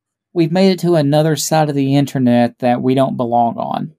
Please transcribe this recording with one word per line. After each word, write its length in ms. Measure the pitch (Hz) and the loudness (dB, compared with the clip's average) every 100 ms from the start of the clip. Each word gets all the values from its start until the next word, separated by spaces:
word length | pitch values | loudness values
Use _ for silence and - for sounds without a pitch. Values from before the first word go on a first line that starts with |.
| _ _ _ | _ _ _
we've 180 | 180 160 | -2 0
made 180 | 180 190 | 2 2
it 60 | 180 | 2
to 140 | 170 170 | 0 2
another 400 | 143 151 156 147 | 2 2 2 -2
side 320 | - 156 151 | -2 0 0
of 40 | |
the 220 | 143 135 139 | 0 0 0
internet 600 | 139 139 123 120 120 - | 0 0 2 2 0 -2
that 220 | 123 123 | -2 0
we 120 | 127 | 0
don't 220 | 131 135 135 | 0 0 -2
belong 400 | 120 120 117 - | -2 0 0 -4
on. 360 | - - 156 | -8 -8 -10